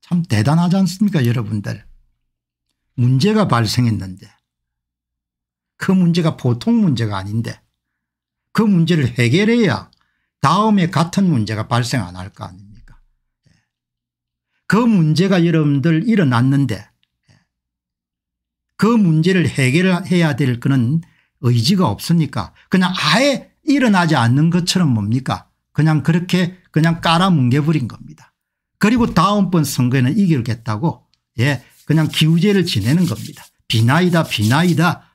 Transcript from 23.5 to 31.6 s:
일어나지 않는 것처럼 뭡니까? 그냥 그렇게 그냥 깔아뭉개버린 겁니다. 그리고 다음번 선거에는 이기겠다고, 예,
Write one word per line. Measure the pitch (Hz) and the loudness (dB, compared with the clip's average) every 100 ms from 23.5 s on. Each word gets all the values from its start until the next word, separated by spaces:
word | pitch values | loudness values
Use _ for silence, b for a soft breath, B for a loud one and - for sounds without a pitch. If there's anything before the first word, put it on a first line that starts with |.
| _ | _
일어나지 | - 285 254 196 175 151 | -2 0 2 2 2 2
않는 | 117 131 160 | 2 2 2
것처럼 | 170 175 190 170 | 0 -2 -2 0
뭡니까? | 117 101 123 131 98 - _ _ | 0 -2 -4 -4 -8 -10 _ _
그냥 | - 156 151 | -2 0 0
그렇게 | 147 170 180 180 175 - _ | 0 -2 0 -2 -2 -6 _
그냥 | - 160 170 | -2 0 0
깔아뭉개버린 | 175 165 190 165 123 135 151 156 117 | 0 0 2 2 2 0 0 -2 -4
겁니다. | - - - - _ _ _ _ _ | -10 -20 -20 -20 _ _ _ _ _
그리고 | 202 240 233 | 0 2 0
다음번 | - 180 208 190 175 | 0 0 0 0 0
선거에는 | 147 - 123 135 127 220 | -2 -2 0 0 0 0
이기겠다고, | 196 151 113 107 - 107 151 - _ _ _ - | 0 0 -2 -8 -6 -4 -4 -6 _ _ _ -4
예, | 131 135 | -2 -2